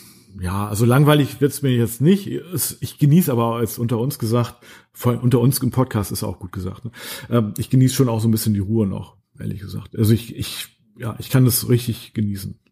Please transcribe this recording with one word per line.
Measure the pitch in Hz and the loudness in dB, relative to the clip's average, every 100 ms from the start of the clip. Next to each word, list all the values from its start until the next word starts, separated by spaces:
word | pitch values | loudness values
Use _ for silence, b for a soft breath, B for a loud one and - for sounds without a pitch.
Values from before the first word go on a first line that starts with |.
| B B B 92 | B B B -10
ja, | 90 98 104 | -6 -4 -4
also | 107 | 0
langweilig | 117 127 147 151 131 - | 4 6 6 6 2 0
wird's | 139 - | -2 0
mir | 139 | 0
jetzt | 123 117 - | 2 0 2
nicht. | 147 202 190 | 2 2 0
Es, | 139 175 175 - - | -10 -8 -6 -6 -8
ich | - - | -10 0
genieße | 147 165 143 | 4 4 4
aber, | 120 117 117 | 0 0 -2
als | 117 - | -4 -4
unter | 117 117 | -4 -2
uns | 131 - | -4 -4
gesagt, | 113 120 117 - B B B | -2 0 -2 -8 B B B
vor, | - 123 120 | -4 -2 0
unter | 120 123 | 2 4
uns | 123 131 | 2 0
im | 127 | -2
Podcast | 131 123 110 101 | 0 0 -2 -4
ist | 104 | -6
auch | 104 95 | -8 -10
gut | 95 | -12
gesagt, | 95 92 98 | -10 -10 -10
ne? | 117 B B B B | -16 B B B B
Ähm, | 120 104 - | 0 0 -4
ich | 110 | 0
genieße | 135 131 127 | 4 4 4
schon | 127 | 0
auch | 113 | 2
so | 113 | 2
ein | |
bisschen | 110 117 | 2 2
die | 101 | 0
Ruhe | 95 113 98 | 0 0 0
noch, | 101 101 _ _ - | -2 -12 _ _ -12
ehrlich | 107 98 | -10 -10
gesagt. | 95 - - - | -10 -12 -8 0
Also | 107 | 4
ich, | 110 - - | 2 0 -10
ich, | - - - _ _ - | -10 -10 -14 _ _ -12
ja, | 113 - | -10 -10
ich | - | -2
kann | 131 | 2
das | 127 113 113 | 4 2 0
richtig | 120 120 107 - | 0 0 -8 -8
genießen | - 104 98 98 - _ | -4 -4 -4 -10 -14 _